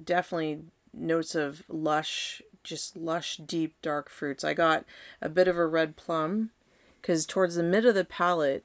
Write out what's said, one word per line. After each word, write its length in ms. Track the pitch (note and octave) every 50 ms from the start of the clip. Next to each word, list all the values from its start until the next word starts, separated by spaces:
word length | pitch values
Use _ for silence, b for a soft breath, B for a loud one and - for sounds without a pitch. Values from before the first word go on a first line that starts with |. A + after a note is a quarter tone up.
| D#3+
definitely 560 | - F3 F3 F3 - F3+ E3+ D#3+ D#3 D3+ D3+ D#3+ D#3+ _ _ _ _ -
notes 420 | - E3 E3 E3 E3 D#3+ - -
of 260 | E3 D3 C#3+ D3 D#3 - -
lush, 720 | E3 D#3+ D#3 D3+ D3+ D3+ D#3 - - - - - - - - - _ - -
just 320 | - E3+ D3+ - - -
lush, 400 | F3+ D#3+ E3 D#3+ F3 D#3+ - - -
deep 360 | D#3+ D3 - E3 D#3+ D#3 _ _
dark 300 | - D#3+ D3 D3 C#3 -
fruits. 320 | - - - C#3+ C#3 - -
I 100 | D3+ D3+
got 300 | E3 E3+ D#3+ D#3 - - B B B B B B B -
a 60 | D#3
bit 180 | D#3 F3+ F3+ F#3
of 80 | F3
a 100 | E3+ E3+
red 280 | D#3+ D#3+ E3 D#3+ D#3 D#3
plum, 540 | - - - E3+ D#3+ D#3 D#3+ F#3+ G#3+ A3 A3 _ _ b b b b b b b b -
'cause 220 | - F3 D#3+ D3+
towards 300 | - - F#3+ F#3+ F3 E3+
the 80 | E3+ E3+
mid 240 | E3+ F3+ G#3 A3
of 80 | B3 G#3+
the 100 | G3 F3+
palate, 600 | - - - F3+ F3 F3+ E3 D3+ C#3 C#3 - -